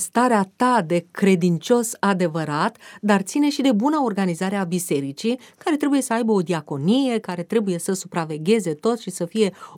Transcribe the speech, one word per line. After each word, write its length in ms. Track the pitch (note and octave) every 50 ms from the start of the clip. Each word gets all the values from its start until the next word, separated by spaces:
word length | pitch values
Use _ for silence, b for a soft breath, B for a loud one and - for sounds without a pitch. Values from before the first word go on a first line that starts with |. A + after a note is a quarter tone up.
| -
starea 480 | - - A#3 B3 B3+ A#3 G3+ F#3+ F#3+ _
ta 280 | - B3 B3+ B3 A3+ E3+
de 180 | D#3 F3 F3 E3+ _
credincios 840 | - - G3 F#3+ F#3+ E3+ F3+ F3 E3+ D#3 - - A#3+ A#3+ A3+ A#3 - -
adevărat, 800 | - G3+ G3+ F3+ F#3 D#3+ D#3 E3 D#3 D3 D3 D3+ F#3 A3+ - - B B B B
dar 200 | B G#3 G3+ G3
ține 280 | G3 - - D4 D4 D4
și 120 | D4 -
de 100 | B3+ C4+
buna 320 | A3+ G3 A#3+ D4 D#4+ D4+ C4
organizare 520 | A3+ F#3+ G3 F#3+ F3+ E3 - F#3 F#3+ G3+
a 80 | G3 F#3+
bisericii, 760 | E3+ F3+ F3 - - D#3+ C#3 C#3 C#3 C#3 - - A3+ B3+ - B B B
care 180 | B - F4+ D#4
trebuie 260 | D4 D4 C#4+ C#4+ C4+
să 120 | B3+ - A3+
aibă 180 | A3+ A#3+ A3
o 100 | G#3+ F#3+
diaconie, 800 | E3+ D#3 F3 D#3 - - D3+ C3+ C#3+ F#3 A#3+ C4+ C#4 B3+ A#3 G#3+
care 240 | - - F3+ F3 E3+
trebuie 340 | - G#3+ A#3 G#3 G3 F3
să 160 | E3+ - F#3+ F#3+
supravegheze 800 | F#3+ - - - F3 D#3+ D#3 D3+ D3+ D#3 F#3 A3+ A3+ F3+ E3+ D3+
tot 260 | D3+ - A3+ A#3+ A#3
și 100 | - F#3
să 160 | - - E3+
fie 260 | E3+ - A3 G#3 F3+ - B B B B